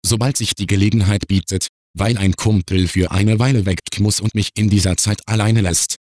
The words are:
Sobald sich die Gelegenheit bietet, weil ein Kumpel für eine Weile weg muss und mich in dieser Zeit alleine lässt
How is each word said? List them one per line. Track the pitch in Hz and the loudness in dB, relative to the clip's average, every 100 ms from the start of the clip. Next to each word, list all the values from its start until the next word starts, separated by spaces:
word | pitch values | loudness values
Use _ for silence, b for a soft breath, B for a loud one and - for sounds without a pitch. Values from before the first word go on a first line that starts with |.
| - | -2
Sobald | 113 123 - | 0 0 -2
sich | 110 | -4
die | - 98 | -4 -2
Gelegenheit | 101 101 117 98 101 - | 2 2 2 2 0 0
bietet, | 98 - 95 - _ _ | -2 0 -6 -6 _ _
weil | - 101 113 | -4 -2 2
ein | 98 90 | 0 0
Kumpel | 110 104 - 92 90 | 0 0 0 0 0
für | 92 90 | 0 0
eine | 95 104 110 | 2 2 2
Weile | 127 131 98 | 2 2 0
weg | 87 - - | -4 -6 -2
muss | 104 - | 0 0
und | 110 110 | -2 -2
mich | 101 | -4
in | - 107 | -2 2
dieser | 101 95 90 | 2 2 -2
Zeit | - 104 - | -2 -4 -4
alleine | 107 104 113 | 0 2 2
lässt | 92 82 - - | 2 -2 -4 -8